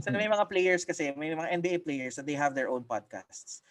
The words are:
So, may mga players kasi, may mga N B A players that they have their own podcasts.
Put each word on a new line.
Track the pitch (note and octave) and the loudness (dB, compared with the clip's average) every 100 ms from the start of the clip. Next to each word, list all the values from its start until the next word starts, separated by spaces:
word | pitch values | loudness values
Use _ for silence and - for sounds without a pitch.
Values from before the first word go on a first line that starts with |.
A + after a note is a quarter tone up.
So, | C#3+ | 0
may | G3+ G#3+ | 0 2
mga | G#3 G3+ | 4 4
players | G3 F#3 F3+ | 4 4 4
kasi, | F3+ E3 D3 C#3 | 2 -2 -2 -2
may | D#3 | -4
mga | D#3+ E3 | -2 -2
N | F3 | 0
B | F3 | 0
A | F3 | 0
players | E3 C#3 B2+ B2 | -2 -4 -4 -6
that | C#3 | -4
they | C#3+ | 0
have | C#3+ | 2
their | C3+ B2+ | 2 0
own | B2+ | -2
podcasts. | A#2+ A2+ - G2 - - - - _ | -2 -4 -4 -12 -14 -18 -16 -16 _